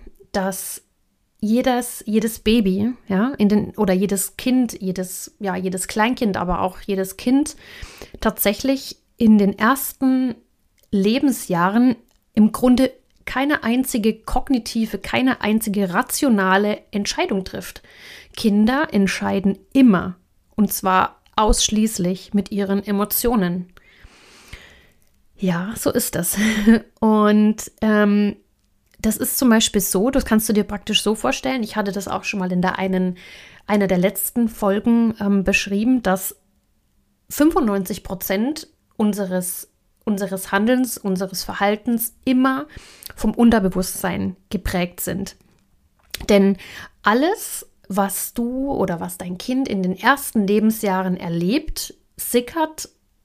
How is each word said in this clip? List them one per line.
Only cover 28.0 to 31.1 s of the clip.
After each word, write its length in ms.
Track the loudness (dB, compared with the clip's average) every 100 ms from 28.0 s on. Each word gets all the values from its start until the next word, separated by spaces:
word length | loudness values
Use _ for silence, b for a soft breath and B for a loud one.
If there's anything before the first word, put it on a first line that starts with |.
| 4 2 0 -4 _ _ _ _ _ _ -4
das 120 | -2
ist 200 | -4 0
zum 120 | 4
Beispiel 320 | 4 4 0
so, 280 | 0 0 2
das 160 | 0 2
kannst 240 | 0 2
du 40 |
dir 100 | 0
praktisch 400 | 0 -6 -2 -2
so 100 | 0